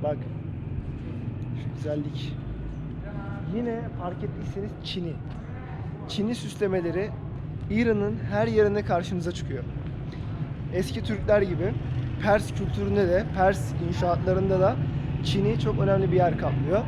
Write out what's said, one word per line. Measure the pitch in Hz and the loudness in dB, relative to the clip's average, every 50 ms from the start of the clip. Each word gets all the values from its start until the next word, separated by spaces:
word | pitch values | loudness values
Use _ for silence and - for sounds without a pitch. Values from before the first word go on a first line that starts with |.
| 139 | 0
Bak. | 147 147 135 131 - - - - - - - - - - - - - - - - - - - - - - - - - 120 123 - | -2 -2 -2 -4 -6 -6 -6 -6 -6 -6 -6 -6 -6 -6 -6 -6 -6 -8 -6 -8 -8 -8 -6 -6 -6 -6 -6 -6 -6 -6 -4 -4
Şu | - - | -6 -6
güzellik. | - - 151 147 147 147 147 - - - - - - - - - - - - - - - - - - - - - - - - - - - 151 175 | -4 -4 -2 -2 -2 -4 -4 -4 -6 -6 -6 -6 -6 -8 -8 -8 -8 -8 -8 -8 -8 -8 -8 -8 -8 -8 -8 -8 -8 -8 -6 -8 -6 -6 -4 -2
Yine | 226 240 240 226 226 233 - - - | -2 -2 -2 -2 -4 -4 -6 -6 -6
fark | 175 180 180 - - | -6 -6 -6 -4 -6
ettiyseniz | - - 170 165 - - 196 202 214 - - - | -6 -6 -6 -6 -6 -6 -6 -6 -6 -8 -8 -10
çini. | - - 190 175 170 147 - - - - - - - - - - - - - - - - - - - | -8 -6 -6 -4 -6 -6 -8 -8 -10 -10 -10 -10 -10 -10 -10 -10 -10 -8 -8 -8 -8 -8 -8 -8 -6
Çini | - - 202 220 247 | -2 -2 0 0 0
süslemeleri | - - - - - 208 196 185 185 170 170 156 175 202 220 - - - - - - - - - - - - | -2 -4 -8 -2 0 0 2 2 2 0 0 0 0 -2 -2 -4 -8 -8 -8 -8 -8 -8 -8 -8 -8 -4 0
İran'ın | 202 220 240 233 220 208 202 202 220 226 - - | 2 4 4 4 4 4 2 0 0 -2 -2 0
her | 190 208 220 226 | 2 2 2 4
yerinde | 220 214 214 208 202 208 202 | 6 6 6 6 4 2 2
karşınıza | - 202 170 175 - 196 175 170 170 | 2 2 2 2 0 -2 -2 -2 -2
çıkıyor. | 185 - - - - 165 165 - - - - - - - - - - - - - - - - - - - - - - | -4 -4 -6 -6 -6 -6 -6 -6 -6 -6 -6 -6 -6 -6 -6 -6 -6 -6 -6 -6 -4 -4 -4 -6 -4 -6 -6 -2 0
Eski | 180 185 - - 226 214 | 0 0 0 -2 -4 -2
Türkler | - 214 196 190 196 208 208 | -2 -2 -2 4 6 6 6
gibi | 202 190 175 147 165 202 254 - - - - - - - - - - | 6 4 2 0 0 0 0 0 -2 -2 -2 -2 -2 -2 -2 0 4
Pers | 214 202 214 214 - - | 4 4 4 4 0 -2
kültüründe | - 202 - - - 202 196 202 202 202 175 | -2 -2 0 0 0 0 2 4 4 4 6
de, | 175 185 220 - - 185 | 4 4 2 0 2 4
Pers | 185 190 202 196 - - - - 170 170 | 6 6 6 4 0 -2 -2 -2 0 0
inşaatlarında | 180 - 180 175 175 170 - 180 185 190 196 190 190 185 | 0 0 2 2 2 2 4 2 4 4 4 4 4 6
da | 185 196 247 - - - - - - - - - - | 6 6 4 4 0 0 0 -2 -2 -2 -2 -2 0
çini | - - 202 196 214 226 226 | 2 2 4 4 4 2 2
çok | - 220 214 196 | 2 0 2 4
önemli | 196 196 196 196 196 185 | 4 4 6 6 4 4
bir | 180 180 | 6 6
yer | 180 175 151 135 | 6 6 4 2
kaplıyor. | 156 151 131 - 139 151 175 208 262 | 0 0 0 2 2 2 2 2 2